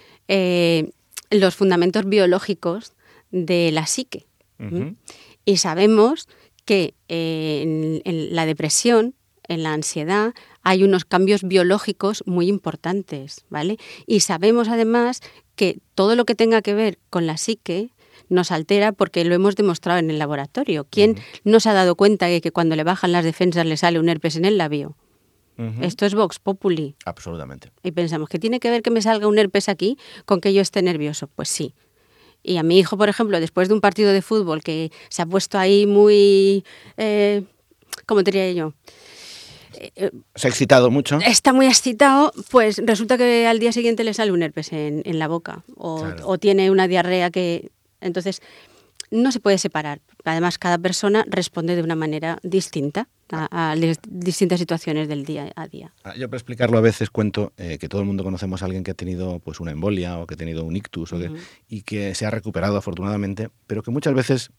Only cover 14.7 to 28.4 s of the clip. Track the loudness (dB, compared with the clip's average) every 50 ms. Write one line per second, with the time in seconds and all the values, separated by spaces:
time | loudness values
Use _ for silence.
14.7 | 0 0 0 2 2 2 0 0 -2 -6 -12 -20 -20 _ _ _ _ -2 -2 -2
15.7 | -2 -4 -12 _ -2 0 2 2 2 2 2 0 2 2 4 4 4 4 2 2
16.7 | 0 0 0 -2 -2 -6 _ _ -4 -2 -2 -2 -2 -4 -4 -6 -6 -6 -6 -6
17.7 | -4 -4 -6 -8 _ _ _ _ _ -14 _ 0 0 0 0 0 -2 -2 0 0
18.7 | 2 2 2 2 0 0 -2 -2 0 0 0 2 2 2 2 2 2 2 0 0
19.7 | 0 -2 0 0 0 2 0 0 -2 -2 -2 -4 -4 -6 -6 -6 -6 -4 -2 -2
20.7 | -2 -4 -4 _ 2 4 4 4 4 0 -8 -16 -12 -4 2 4 4 4 6 4
21.7 | 4 4 4 4 4 4 4 4 4 4 2 2 2 0 0 -2 -2 0 0 0
22.7 | 0 0 0 0 0 0 0 0 2 2 2 0 0 0 0 0 2 0 0 -2
23.7 | 0 0 0 0 2 2 2 0 0 0 -2 -4 -2 0 0 2 2 2 0 -2
24.7 | -4 -6 -6 -8 -14 _ _ _ _ _ _ _ _ _ _ _ _ -10 -10 -8
25.7 | -6 -6 -6 -6 -2 -2 -2 0 0 0 0 0 -2 -6 -6 -6 -4 -2 -2 -2
26.7 | -2 -2 -4 -8 -10 -12 -12 -12 -12 -10 -12 -12 -10 -10 -12 -12 -16 -18 -20 -20
27.7 | _ _ -10 -8 -4 -4 -4 -4 -4 -6 -6 -6 -6 -6